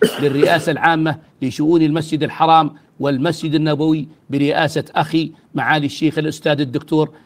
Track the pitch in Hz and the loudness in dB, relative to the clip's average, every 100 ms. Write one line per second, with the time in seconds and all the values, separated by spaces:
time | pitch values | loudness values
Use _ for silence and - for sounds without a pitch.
0 | - - 143 139 151 165 160 143 165 160 | -2 0 -2 2 2 2 0 0 0 2
1 | 160 151 - - 131 - 151 170 156 160 | 0 -4 -10 -8 -6 -2 2 4 4 0
2 | 156 156 147 - 160 165 147 - _ - | -2 -4 -4 0 4 4 4 -4 _ -6
3 | 139 131 165 165 160 151 156 147 156 156 | -2 0 -2 -2 -2 0 0 0 0 0
4 | 156 - - 139 143 151 165 156 - 170 | -4 -14 -6 -2 0 2 0 -2 -4 -4
5 | 156 160 156 - _ 143 120 156 139 - | 0 -2 -2 -8 _ -4 0 0 -2 -2
6 | 156 156 151 151 160 143 135 143 - 156 | -2 0 -4 -2 -2 0 -2 -6 -2 0
7 | 147 - | 0 -6